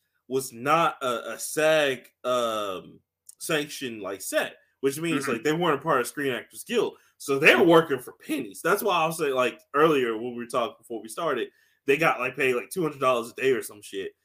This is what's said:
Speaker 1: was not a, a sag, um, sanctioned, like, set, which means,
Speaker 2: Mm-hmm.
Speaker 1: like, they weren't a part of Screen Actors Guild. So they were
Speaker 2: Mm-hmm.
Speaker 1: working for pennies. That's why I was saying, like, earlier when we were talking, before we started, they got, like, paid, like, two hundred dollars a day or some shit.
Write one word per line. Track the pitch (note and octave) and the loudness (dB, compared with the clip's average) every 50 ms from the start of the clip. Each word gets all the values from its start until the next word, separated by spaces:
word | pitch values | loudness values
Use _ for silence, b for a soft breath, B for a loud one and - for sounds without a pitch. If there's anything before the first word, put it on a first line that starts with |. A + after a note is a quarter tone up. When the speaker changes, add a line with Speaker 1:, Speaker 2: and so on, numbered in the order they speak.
| _ _ _ _ _ | _ _ _ _ _
Speaker 1:
was | - B2 C3+ C3 - A2+ | -4 -4 -4 -4 -4 -10
not | A2+ B2 C#3+ D#3 E3 E3 D3+ - - C3+ | -6 -2 2 2 2 2 2 0 -2 -4
a, | B2+ A#2+ A2+ - A2+ A2 | -2 -2 -4 -4 -8 -10
a | G#2+ | -10
sag, | - - - D#3 D3+ D#3 D#3+ D#3 D3 C#3 C3 - - - _ _ - | -10 -6 -2 2 2 4 4 4 4 2 0 -2 -6 -16 _ _ -2
um, | B2 B2+ B2 A#2+ A2+ A2 G#2+ G#2 G2+ F#2 F2+ D#2+ D#2+ D#2+ - _ _ _ _ _ - - - | -2 0 0 0 0 -2 -2 -4 -4 -6 -8 -10 -14 -20 -20 _ _ _ _ _ -20 -18 -10
sanctioned, | - - E3 D3+ D3 D3 - - C3+ B2 A2+ G#2+ G2 | -6 -2 -2 -2 -2 -4 -8 -10 -8 -8 -8 -8 -8
like, | F#2 G2 F#2+ | -8 -8 -8
set, | - - D4 D4+ G3 A#2+ - - _ _ _ _ | -8 -4 -2 -2 -2 -4 -6 -16 _ _ _ _
which | - C#3 C3+ D3+ | -2 -2 -2 -2
means, | E3 E3+ D#3+ C#3+ C3 | -2 -2 -2 -2 -2
Speaker 2:
Mm-hmm. | C3 A#2+ | -2 -4
Speaker 1:
like, | A2+ A#2 | -2 0
they | D3 D#3 | 0 0
weren't | E3 F3+ E3+ D3 C3+ | 2 2 2 0 0
a | D3 | 0
part | D#3+ D3 B2+ | 0 2 2
of | A#2 | 0
Screen | - - D3+ C#3+ C3+ B2 | -2 -4 -4 -4 -2 -2
Actors | A2 G2+ - - - - | -4 -6 -12 -16 -16 -10
Guild. | - A#3+ A#3 D3 - - b b b b b | -4 -2 0 0 -2 -4 b b b b b
So | - - C#3 C3+ | -4 -2 0 4
they | D3+ G3+ - | 6 6 6
were | B3 G3+ | 6 8
Speaker 2:
Mm-hmm. | E3 | 8
Speaker 1:
working | E3+ E3 D#3+ - C#3 B2 | 8 8 6 4 0 -4
for | - - - _ - | -4 -8 -18 _ -8
pennies. | - D#4 C#4+ - G2+ G2 - - | -6 -6 -6 -6 -8 -10 -4 -2
That's | E3 G3 G3+ A#3+ | 0 0 0 0
why | G3+ F3+ | 0 0
I | E3+ D#3+ | 2 0
was | D#3+ E3 E3 | 0 -2 -2
saying, | D#3+ C#3 C3 | -2 -2 0
like, | B2+ B2+ A#2+ - - _ _ - | 0 0 0 -2 -6 _ _ 2
earlier | C#3+ D#3 E3 D3+ C#3 B2 A#2 A2+ | 4 6 6 6 4 2 0 -2
when | A2 A#2 B2 A#2+ | -4 -6 -8 -8
we | A#2+ A#2+ | -10 -8
were | |
talking, | A#2 - B2+ A#2 G#2+ - _ | -4 -2 -2 -2 -2 -6 _
before | _ - A#2+ G#2+ G#2 | _ -10 -10 -10 -10
we | A2+ | -10
started, | - F3+ E3+ D#3+ C3+ A#2 G#2 - _ _ _ _ _ _ _ | -8 -4 -4 -2 -2 -2 -4 -6 _ _ _ _ _ _ _
they | C3+ C#3 | 2 2
got, | - E3 D3+ B2 A#2 | 4 4 2 2 2
like, | B2 C3 C3 | -2 -4 -2
paid, | C#3 C3+ C3 B2 | 0 0 2 2
like, | A#2+ G2 - | 0 -2 -6
two | - F#3 E3 | -4 -4 -4
hundred | D3+ C#3+ C3+ | -4 -2 0
dollars | C3+ B2+ B2+ A#2+ A2+ A#2+ | 2 2 2 2 0 -4
a | - - | -6 -2
day | B2 C3+ B2+ | 0 2 2
or | A2 G2+ | 0 -2
some | - G#2+ G#2 | -6 -12 -16
shit. | G2+ - - G2 F#2+ - - _ _ | -18 -14 -10 -10 -10 -10 -12 _ _